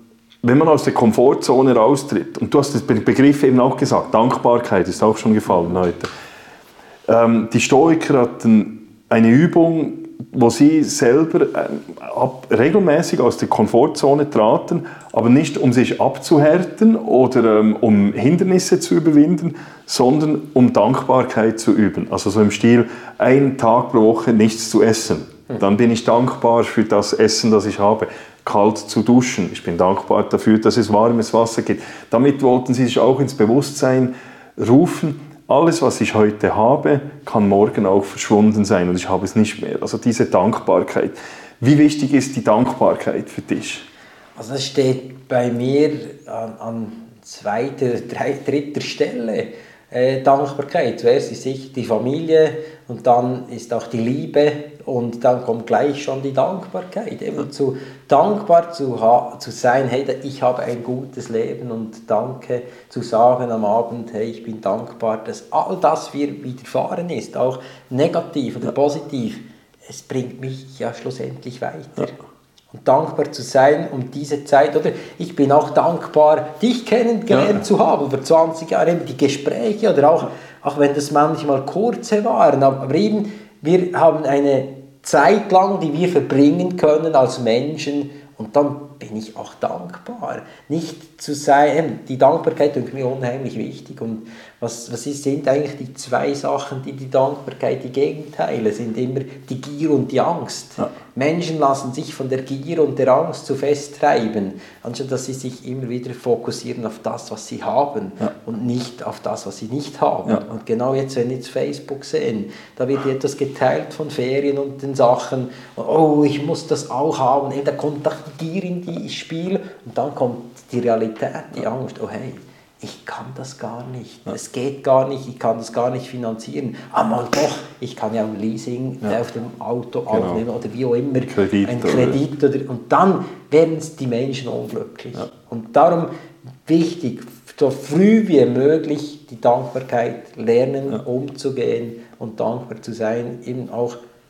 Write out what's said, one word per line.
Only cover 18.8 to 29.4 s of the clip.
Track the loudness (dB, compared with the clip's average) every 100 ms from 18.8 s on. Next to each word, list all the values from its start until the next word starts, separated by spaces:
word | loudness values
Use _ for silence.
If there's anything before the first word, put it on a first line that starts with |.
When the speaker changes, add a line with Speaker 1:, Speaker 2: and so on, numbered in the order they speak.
| 2 2
Speaker 1:
überwinden, | 6 6 6 4 -2 -6 -14 -20 -6
sondern | 2 4 4 2 -2 0
um | 4 6
Dankbarkeit | 6 4 2 2 2 2 2 2 2
zu | 2
üben. | 4 2 0 -4
Also | -4 0
so | 4
im | 2
Stil, | 4 6 6 4 -4 -16 0
einen | 4 4 4 2
Tag | 2 2 2
pro | 4
Woche | 4 4 2
nichts | 4 4 2 0
zu | 2
essen. | 4 2 -2 -4 -6 -18 -12
Speaker 2:
Hm. | -2
Speaker 1:
Dann | 0 4
bin | 4
ich | 2 2
dankbar | 2 2 0 2 4
für | 2 0 2
das | 2 2
Essen, | 2 2 4 4
das | 4 2
ich | 2
habe. | 2 2 -2 -8 -20 -14 -2
Kalt | 2 2 2
zu | -2 0
duschen. | 4 4 4 -2